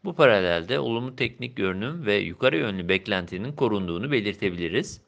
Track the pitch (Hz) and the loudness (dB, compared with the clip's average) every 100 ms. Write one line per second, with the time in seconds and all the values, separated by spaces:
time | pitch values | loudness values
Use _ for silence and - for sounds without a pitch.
0 | 196 170 143 104 92 85 85 139 131 113 | -8 6 8 8 4 0 0 -2 0 -2
1 | 127 127 117 - 123 123 95 92 117 170 | -4 -4 -6 -4 -10 -2 -2 0 -4 -4
2 | 120 101 92 - 127 160 127 95 87 95 | 0 0 0 0 0 2 -2 -4 0 0
3 | 95 98 87 92 117 147 131 104 90 85 | 0 -4 -2 -8 -8 -2 0 0 -2 -4
4 | 127 135 101 92 101 87 85 98 - - | -2 -2 -2 -4 -4 -2 -2 -2 -4 -12